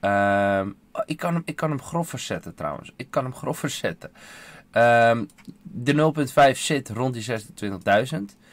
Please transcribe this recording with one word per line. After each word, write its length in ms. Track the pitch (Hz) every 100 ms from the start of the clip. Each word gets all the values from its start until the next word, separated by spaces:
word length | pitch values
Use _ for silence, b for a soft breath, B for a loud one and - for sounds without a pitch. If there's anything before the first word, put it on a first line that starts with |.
Ehm, 720 | 98 101 101 101 101 98 98 - _
oh, 100 | -
ik 120 | - 156
kan 180 | 175
hem, 80 | 170
ik 120 | 165 156
kan 140 | 156
hem 120 | 139
grof 260 | - 170 165
verzetten 460 | 127 - 90 85
trouwens. 380 | - 76 69 - -
Ik 140 | 123
kan 140 | 143
hem 100 | 127
grof 240 | - - 156
verzetten. 540 | 147 - 95 - - - B B B B B
Ehm, 540 | 117 120 117 117 117 - _ - -
de 320 | - - 123
nul 160 | 147 156
punt 220 | 156 131
vijf 260 | - 139 123
zit 300 | - 143 131
rond 260 | 110 131
die 80 | 120
zesentwintigduizend. 1120 | 110 113 - - 104 95 101 101 127 160 202 _ B